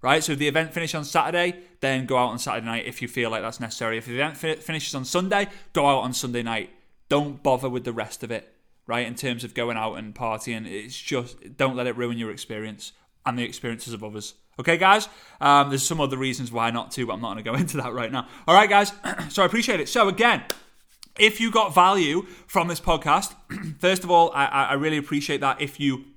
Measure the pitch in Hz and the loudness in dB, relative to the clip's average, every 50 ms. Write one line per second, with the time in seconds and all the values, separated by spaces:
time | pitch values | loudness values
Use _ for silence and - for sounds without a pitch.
0 | - 127 143 160 156 - 151 135 147 147 139 160 160 160 - 170 165 156 - 156 | 2 2 2 2 2 -2 -2 0 -2 0 2 0 0 0 -4 -6 -6 -4 -6 -6
1 | 147 143 - 165 127 143 170 175 175 175 180 180 - _ _ _ - 135 135 131 | -8 0 0 0 0 2 0 0 0 0 -4 -8 -16 _ _ _ -2 -2 -2 -2
2 | 131 127 131 123 123 123 107 120 - 139 - 117 113 113 113 117 - - 120 - | -2 0 2 2 2 0 -2 -6 -6 -6 -6 -6 -6 -6 -6 -6 -6 -8 -10 -10
3 | 123 117 - 127 120 113 113 110 98 113 117 - 123 113 - - 120 113 113 113 | -12 -8 -4 -4 -4 -2 -2 -4 -6 -8 -8 -8 -10 -10 -8 -6 -4 -4 -4 -4
4 | 117 127 120 127 143 156 160 - - 160 156 151 - - 160 156 - - - 139 | -6 -8 -4 -4 -4 -4 -4 -6 -6 -6 -6 -6 -6 -8 -8 -8 -8 -8 -8 -8
5 | 131 - - 175 185 190 202 202 202 202 - - - - - 165 143 143 139 131 | -8 -2 -2 -2 0 2 0 0 0 -2 -6 -18 -18 -6 -2 2 4 4 4 2
6 | 113 127 127 - - 127 120 120 117 117 113 110 95 - - _ _ _ _ _ | 0 -2 -6 -6 -6 -4 -4 -4 -4 -4 -6 -6 -6 -8 -14 _ _ _ _ _
7 | _ _ 143 147 147 143 139 - - 139 131 123 131 131 123 127 123 127 113 113 | _ _ 0 0 0 -2 -8 -2 0 0 2 2 0 -4 -4 -4 -6 -6 -6 -6
8 | 107 104 - - - 110 117 107 - - _ _ _ _ _ _ _ - 117 120 | -6 -8 -8 -12 -8 -8 -8 -8 -10 -14 _ _ _ _ _ _ _ -4 -4 -4
9 | 123 117 120 120 - 131 123 117 120 110 - - 120 120 117 110 110 110 90 80 | -4 -4 -6 -6 -6 -6 -6 -6 -8 -8 -6 -4 -2 -2 -2 -2 -2 -4 -4 -6
10 | 110 107 104 - 127 113 110 107 - 123 117 110 110 87 92 104 104 123 123 - | -12 -12 -10 -6 -4 -4 -4 -4 -6 -8 -8 -8 -8 -8 -10 -10 -10 -10 -14 -12
11 | - - 139 127 117 - - - - 98 95 - 139 131 127 123 123 123 113 120 | -8 -4 -4 -4 -4 -6 -14 -18 -20 -20 -2 0 0 0 0 -2 -4 -4 -2 -4
12 | 120 120 120 117 117 110 104 - - _ 113 107 110 110 107 104 - - _ _ | -4 -4 -4 -6 -6 -8 -8 -10 -12 _ -10 -10 -10 -10 -12 -14 -18 -18 _ _
13 | _ _ _ _ _ - 120 123 120 113 - - - 120 113 113 - 123 117 104 | _ _ _ _ _ -4 -4 -2 -4 -6 -8 -8 -8 -8 -8 -8 -10 -12 -12 -10
14 | 110 107 107 107 104 - - _ _ _ _ - 127 170 170 170 185 190 202 214 | -12 -12 -12 -12 -12 -12 -16 _ _ _ _ -4 0 0 2 4 6 6 6 6
15 | 208 - - - - - - - 139 143 143 143 143 139 135 135 - - 170 156 | 4 -4 -12 -20 -20 -20 -12 0 4 6 8 8 6 4 0 -2 -2 -2 -2 -2
16 | 147 131 135 131 135 131 123 135 127 113 117 120 113 117 117 120 - - - - | -2 -2 -2 -2 -2 -4 -4 -4 -6 -6 -2 -2 -2 0 -2 -4 -8 -8 -6 -6
17 | 127 117 104 107 117 92 98 110 104 113 113 135 180 147 - 143 123 123 117 127 | -6 -6 -6 -6 -6 -8 -8 -8 -6 -4 -2 -2 -2 -2 -4 -6 -6 -6 -6 -6
18 | 117 110 131 127 - - - - - - 170 196 214 196 202 202 208 202 - - | -6 -4 -6 -6 -8 -8 -16 -8 4 8 8 8 10 10 6 6 4 4 -4 -8
19 | - - - - 160 156 - - 190 175 - 233 - - 214 170 147 - - 247 | -8 -8 -8 -8 -8 -6 2 2 2 4 4 0 0 0 0 0 -2 0 4 4
20 | 214 196 185 - 226 240 214 139 - - - - - _ _ _ _ _ _ _ | 4 4 4 4 4 4 4 2 -2 -6 -8 -10 -10 _ _ _ _ _ _ _
21 | - _ _ - 214 214 220 220 226 226 214 226 214 190 143 180 180 185 202 196 | -20 _ _ 4 4 4 4 2 -4 2 4 2 2 4 6 6 8 8 6 4
22 | 170 143 147 180 196 - - - - _ - 196 170 175 170 - - - 165 156 | 2 2 0 -2 -4 -6 -18 -20 -18 _ 0 0 0 0 -4 -4 0 0 0 0
23 | - 151 147 185 196 - - - - _ - 202 202 160 147 - - 180 190 185 | 4 2 2 2 2 -2 -10 -16 -16 _ -12 -10 -10 -10 -8 0 2 2 2 2
24 | 185 175 175 170 170 165 - 143 139 - - 139 135 110 139 139 147 156 156 151 | 2 4 6 8 8 6 4 2 0 2 2 2 2 2 2 0 2 0 0 -2
25 | 143 - 151 143 143 - 143 139 139 135 131 - 151 135 - - 143 139 131 127 | -2 -2 -2 -2 -2 -2 -4 0 0 0 0 0 -4 -8 -4 -2 0 0 0 -2
26 | - - - | -8 -18 -20